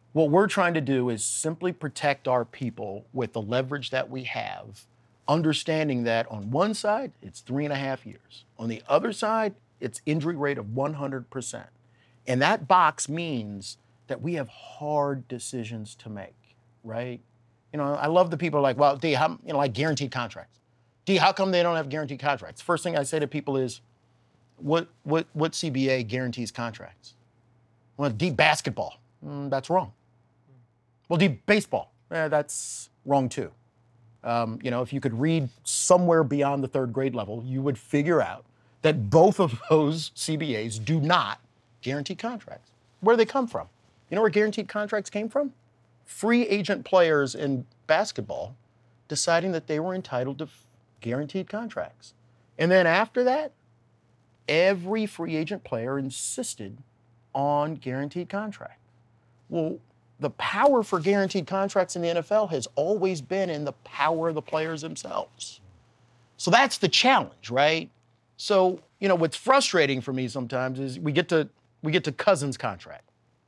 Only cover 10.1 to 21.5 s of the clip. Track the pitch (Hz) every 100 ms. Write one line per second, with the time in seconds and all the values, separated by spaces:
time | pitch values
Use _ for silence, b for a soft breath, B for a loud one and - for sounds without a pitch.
10.1 | 156 151 165 143 139 104 120 139 151 143
11.1 | 135 120 135 120 117 - _ _ _ _
12.1 | _ - 127 147 208 143 185 160 - -
13.1 | 156 170 131 107 101 98 - _ _ _
14.1 | 123 131 170 127 - - - 147 151 143
15.1 | 139 120 123 - 131 110 117 107 - 113
16.1 | 104 92 _ _ _ _ _ 113 113 123
17.1 | 120 _ _ _ _ _ 151 143 143 147
18.1 | 170 175 165 170 147 139 127 143 139 160
19.1 | 131 156 - - 147 143 110 156 147 139
20.1 | 131 117 - - _ _ _ _ _ -
21.1 | 190 165 196 190